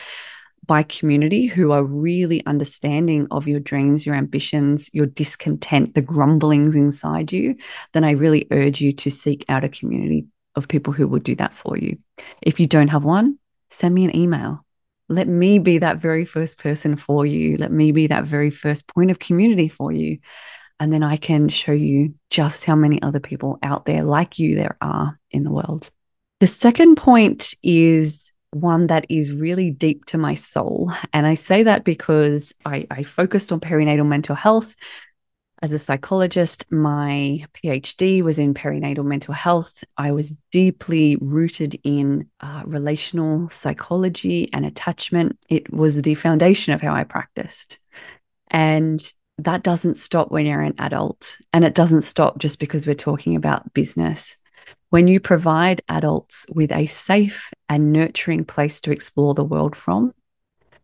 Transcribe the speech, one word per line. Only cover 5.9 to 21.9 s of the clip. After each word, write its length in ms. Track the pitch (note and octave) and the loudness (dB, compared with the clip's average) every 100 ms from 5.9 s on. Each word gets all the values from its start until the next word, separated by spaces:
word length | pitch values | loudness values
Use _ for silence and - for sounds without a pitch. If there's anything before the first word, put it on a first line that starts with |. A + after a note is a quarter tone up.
the 80 | D3+ | -2
grumblings 720 | C3 D#3 C#3+ D#3 D3+ D3 D3+ D3+ | -2 0 2 4 4 4 4 4
inside 560 | C#3+ C#3+ D#3 D#3+ D#3 | 2 0 -6 -4 -4
you, 240 | F#3 A#3+ - - - - | -2 -4 -6 -12 -20 -4
then 120 | D#3+ | 0
I 80 | D#3 | 2
really 360 | C#3+ D#3+ D3+ - | 4 4 4 2
urge 320 | C#3+ C#3+ C#3+ | 2 2 2
you 100 | C#3+ | -2
to 180 | C#3 C#3+ | 0 -6
seek 340 | C3+ D3 C#3+ - | -4 -4 -4 -2
out 160 | C3 | -2
a 60 | C#3 | -2
community 560 | - - A#1 - D2+ - _ _ C#3+ | -6 -6 -4 -2 -2 -4 _ _ -8
of 120 | C#3 | -2
people 240 | D3 C#3+ | -4 -2
who 160 | C#3+ B2+ | -2 -2
will 120 | C3+ | -2
do 160 | - - | -4 -4
that 180 | - | -6
for 240 | - - - | -8 -8 -6
you. 220 | - - _ - - - | -6 -8 _ -20 -20 -4
If 180 | E3 - | -4 0
you 60 | D#3 | 2
don't 220 | D#3 C#3+ | 4 4
have 160 | D3+ | 2
one, 340 | C#3+ F#3+ B3 C#4 _ _ _ | 2 2 2 -2 _ _ _
send 240 | - F3 | -4 0
me 120 | F3+ F#3 | 2 2
an 100 | E3 | 2
email. 500 | F3 C#3+ - D3+ _ _ _ _ _ | 0 0 -4 -10 _ _ _ _ _
Let 200 | E3+ F3+ | -2 0
me 320 | F3 F#3 G#3 | 2 4 4
be 180 | F3 E3 | 4 2
that 200 | E3 D#3+ | 2 0
very 280 | E3 D#3+ E3+ | -2 -2 -4
first 320 | D#3+ D#3+ - | -6 -6 -6
person 380 | D3 D3 D3+ C#3+ | -4 -2 -2 -4
for 320 | - C#3+ D3 | -2 0 0
you. 300 | D#3 D#3 D3+ | 0 -2 -2
Let 140 | - | -2
me 200 | D#3 D3+ | 2 4
be 160 | D3+ D3+ | 4 2
that 160 | - | 0
very 260 | D3+ D3 D3 | -2 -2 -2
first 380 | C#3+ D3 D3 - | -2 -4 -4 -4
point 240 | E3+ F#3 | 0 2
of 80 | F3+ | 0
community 480 | - F3 A3+ F#3+ D#3+ | -2 2 2 2 0
for 240 | - C#3+ | -2 -6
you. 260 | D#3 D#3 D#3 _ - - - - _ | -4 -4 -6 _ -20 -20 -20 -20 _
And 120 | D3+ | -2
then 120 | D#3 | 0
I 140 | D3+ D3+ | 0 -2
can 300 | - D3+ D3 | 0 2 2
show 260 | - - | 0 -2
you 420 | D3 D3+ | 0 2